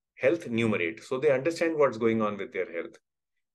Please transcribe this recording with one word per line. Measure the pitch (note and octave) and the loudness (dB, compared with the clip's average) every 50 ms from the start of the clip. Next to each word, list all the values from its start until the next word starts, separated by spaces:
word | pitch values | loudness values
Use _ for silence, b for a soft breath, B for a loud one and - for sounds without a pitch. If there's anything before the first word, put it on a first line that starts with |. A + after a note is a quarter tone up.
| _ _ _ - | _ _ _ 0
health | - B2 E3+ C3+ - A#2+ | 2 2 2 2 -2 -4
numerate. | A#2 A2+ A#2 A2+ G#2 F#2 F2 E2 E2 - - | -2 0 2 2 2 0 0 -2 -4 -8 -8
So | - C3 C3 | -6 -4 0
they | C#3+ D3+ C3+ | 2 2 2
understand | B2+ C#3 E3 E3 - E3+ E3 D#3+ D3+ | 2 2 -2 -2 -2 -2 -2 2 2
what's | C#3+ C3 A2+ | 2 2 2
going | A2 A#2 A2+ A2 A2+ | 2 2 2 2 2
on | A2 G#2 G2+ | 2 0 -2
with | G2 G2 F2+ - | -4 -8 -6 -6
their | F#2 F2+ E2+ | -6 -6 -4
health. | E2 E2+ D#2+ - - - _ _ _ _ _ _ _ _ _ _ _ | -6 -8 -8 -8 -12 -20 _ _ _ _ _ _ _ _ _ _ _